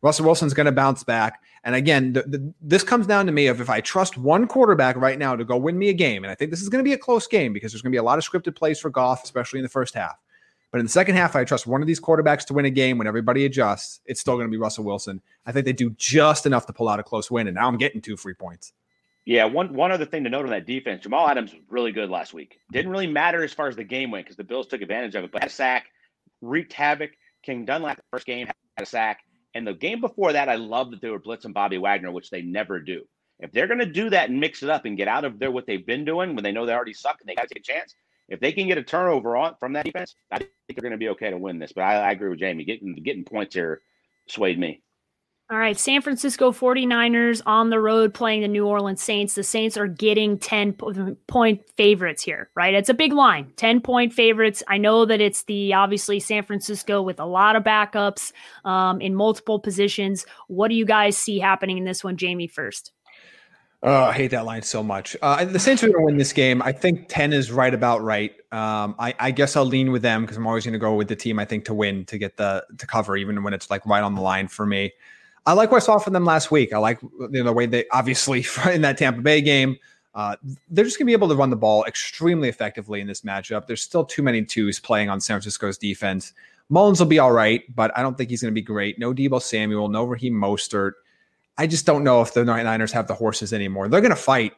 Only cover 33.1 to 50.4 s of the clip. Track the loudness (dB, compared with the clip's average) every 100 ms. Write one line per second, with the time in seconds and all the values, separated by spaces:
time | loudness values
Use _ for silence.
33.1 | _ _ _ -8 -2 -2 -2 -4 -4 0
34.1 | 0 0 -2 -4 -6 -4 -4 -4 -6 -2
35.1 | -2 -4 -6 -6 -6 -6 -8 -6 -6 -4
36.1 | -4 -4 -4 -6 -4 -2 -4 -4 -8 -8
37.1 | -8 -8 -8 -8 -10 -8 -8 -8 _ _
38.1 | _ -16 -6 -4 -2 -2 -2 -2 -2 0
39.1 | 0 0 -2 -2 -4 -8 -6 -8 -10 -12
40.1 | _ -12 -10 -10 _ -18 -12 -10 -6 -6
41.1 | -6 -6 -8 -8 -10 -10 -4 0 0 0
42.1 | -2 -4 -4 -6 -6 -8 -10 -10 -10 -8
43.1 | -8 -8 -8 -8 -6 -6 -6 _ _ _
44.1 | _ -14 -2 -2 0 -4 -6 _ _ _
45.1 | _ _ _ -8 -2 -2 -2 0 0 0
46.1 | -2 -4 2 2 2 0 2 0 2 2
47.1 | 2 2 0 2 2 4 2 2 4 2
48.1 | 2 -2 0 0 0 0 0 -2 -4 -4
49.1 | -2 -2 -4 -4 -2 -2 -2 -4 0 4
50.1 | 4 4 -2